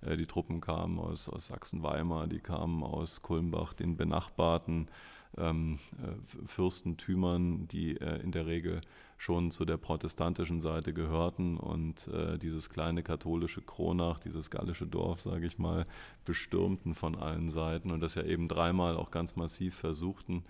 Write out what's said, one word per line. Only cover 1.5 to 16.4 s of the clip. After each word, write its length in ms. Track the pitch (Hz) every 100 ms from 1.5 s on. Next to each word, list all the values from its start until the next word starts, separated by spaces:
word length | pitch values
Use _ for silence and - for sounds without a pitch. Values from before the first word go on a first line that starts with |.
| - - 82 76 73 85 80 80
die 120 | 80
kamen 440 | - 80 82 82
aus 380 | 71 76 85 -
Kulmbach, 520 | - 82 85 82 80
den 220 | - 85 80
benachbarten, 920 | 80 78 - - 82 82 - 82 78 - - - - -
ähm, 420 | 82 80 80 76 - -
äh, 100 | -
F-, 380 | - - - -
Fürstentümern, 1160 | - 92 - 87 82 - 92 90 87 87 85 87
die, 320 | 85 82 -
äh, 220 | 76 78
in 100 | 90
der 140 | 85 82
Regel 340 | 82 85 85 - - - -
schon 300 | - 87 85
zu 140 | -
der 120 | 87 82
protestantischen 840 | - 80 80 - 85 87 82 85
Seite 340 | 80 80 80
gehörten 640 | 80 78 80 85 - 90 82
und, 480 | - 80 80 80 -
äh, 300 | 80 80 82
dieses 320 | 82 80 -
kleine 320 | - 80 85
katholische 580 | 82 78 - 82 85 -
Kronach, 600 | - - 85 87 85 80
dieses 280 | 80 80 76
gallische 380 | - 87 85 82
Dorf, 340 | 85 85 85
sage 240 | - 85
ich 140 | 85 -
mal, 280 | 85 85 85 - - -
bestürmten 680 | - 82